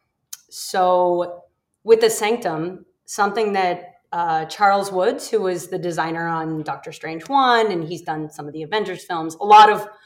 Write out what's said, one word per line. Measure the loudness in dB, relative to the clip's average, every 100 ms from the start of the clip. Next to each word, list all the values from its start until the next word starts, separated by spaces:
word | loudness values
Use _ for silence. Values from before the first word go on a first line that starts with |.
| _ _ _ -20 _
So | -16 -6 0 4 4 4 0 -2 -10 -20 _ _ _
with | 4 4
the | 4
Sanctum, | 2 -2 -2 -2 -4 -6 -8 -18 _ -10
something | -2 -2 0 -2
that, | 0 -2 -4 -10 _ _
uh, | -6 -2 -2 -4
Charles | 2 4 4 0
Woods, | 0 0 -2 -2
who | -2
was | 0 -4 -6
the | -8
designer | -4 -4 -4 -4 -4
on | -4 -4 -6
Doctor | -6 -10 -12
Strange | -14 -12 -12 -2
One, | 2 4 2 2
and | -2
he's | -6 -10
done | -8 -8 -10
some | -12 -14
of |
the | -12
Avengers | -6 -6 -4 -8
films, | -8 -8 -8 -4
a | 6
lot | 8 8
of | 4 -4 -16